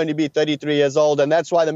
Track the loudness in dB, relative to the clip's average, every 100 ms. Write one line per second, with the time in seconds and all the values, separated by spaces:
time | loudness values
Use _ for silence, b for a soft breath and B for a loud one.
0 | -2 -2 -2 -2 -2 -2 -2 0 0 2
1 | 2 2 2 0 0 0 0